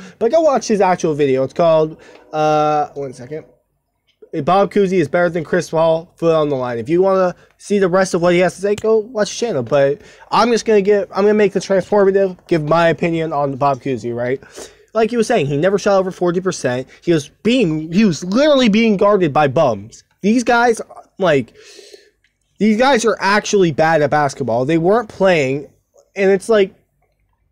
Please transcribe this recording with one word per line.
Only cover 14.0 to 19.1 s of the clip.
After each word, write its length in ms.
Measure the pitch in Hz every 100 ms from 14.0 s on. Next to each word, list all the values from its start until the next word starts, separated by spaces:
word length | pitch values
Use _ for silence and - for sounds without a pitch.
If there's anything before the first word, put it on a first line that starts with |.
| 120 117
right? 240 | 123 - - - - _ _
Like 180 | 220 226
you 60 | 240
were 60 |
saying, 240 | 220 233 139
he 100 | 143
never 220 | 175 202
shot 180 | 208 196
over 140 | 190
forty 280 | 170 180 175
percent. 480 | 185 160 131 123 131 -
He 120 | -
was 160 | 165 139 _
being, 500 | 208 254 185 156 160
he 140 | 175 220
was 180 | 151
literally 460 | 180 208 302 277 247
being 260 | 202 226 196
guarded 380 | 202